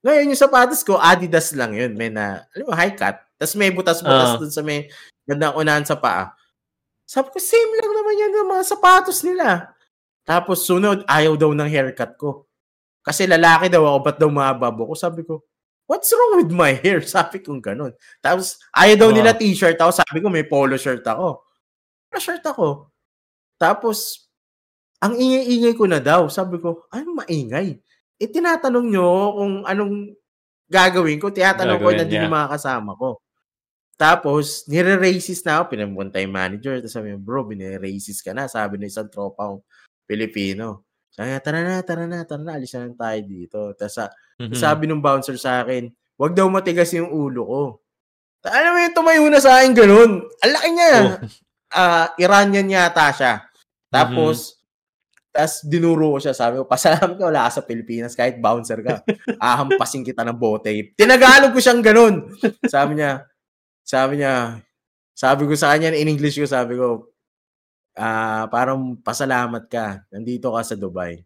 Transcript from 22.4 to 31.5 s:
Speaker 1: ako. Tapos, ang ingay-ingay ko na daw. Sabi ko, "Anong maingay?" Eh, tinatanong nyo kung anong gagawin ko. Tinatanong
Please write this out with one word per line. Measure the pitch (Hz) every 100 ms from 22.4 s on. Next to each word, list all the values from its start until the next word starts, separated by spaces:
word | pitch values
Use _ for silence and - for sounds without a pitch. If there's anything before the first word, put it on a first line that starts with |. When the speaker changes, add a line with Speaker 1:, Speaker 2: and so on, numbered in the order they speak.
Speaker 1:
ako. | 320 262 165 143 _ _ _ _ _ _ _ _
Tapos, | 170 202 233 214 - - _ _ _ _ _ _ _ _
ang | 202
ingay-ingay | 233 262 262 247 240 233 233
ko | 202
na | 156
daw. | 131 170 156
Sabi | 170 185 175
ko, | 170 165 _
"Anong | 226 320 339
maingay?" | - 165 120 131 190 139 _ _ _ _
Eh, | 220
tinatanong | 311 349 330 277 240 240
nyo | 196 180 180 202 202
kung | 202 196
anong | 202 196 202 208 208 _ _ _ _ _ _
gagawin | 185 185 180 165 151
ko. | 202
Tinatanong | 196 185